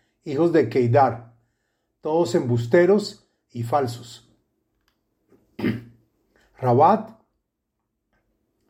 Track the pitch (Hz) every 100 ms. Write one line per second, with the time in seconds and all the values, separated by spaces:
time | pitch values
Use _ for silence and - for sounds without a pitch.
0 | _ _ - 139 170 160 120 131 120 135
1 | 131 113 - _ _ _ _ _ _ _
2 | 156 160 170 170 131 120 117 175 175 208
3 | 202 - _ _ _ 123 117 147 131 117
4 | - - _ _ _ _ _ _ _ _
5 | _ _ _ _ _ - - 117 - _
6 | _ _ _ _ _ _ 127 123 160 214
7 | - - _ _ _ _ _ _ _ _
8 | _ _ _ _ _ _ _